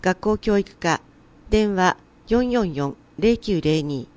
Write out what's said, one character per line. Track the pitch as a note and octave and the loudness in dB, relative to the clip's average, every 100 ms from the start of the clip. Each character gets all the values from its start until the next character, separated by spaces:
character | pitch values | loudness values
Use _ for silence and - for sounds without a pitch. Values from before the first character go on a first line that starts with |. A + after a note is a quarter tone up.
学 | F#3 F3+ | -2 -2
校 | G#3+ G#3+ | -2 -2
教 | - G3+ | 0 0
育 | G3 - | -2 -6
課、 | F3 D3+ - - - - - | -2 -2 -6 -20 -20 -20 -2
電 | G#3+ G#3+ F#3+ | 0 0 2
話 | F#3 - - _ - | 2 0 -8 _ -2
四 | A#3 B3 | 0 0
四 | B3 G3 | 0 -2
四 | C#3+ C#3+ - _ - | -2 -4 -6 _ -2
零 | G3+ A#3 | 0 0
九 | - F3+ | 0 -2
零 | D3+ D#3 D3 | 0 0 -2
二 | C#3 - | -6 -8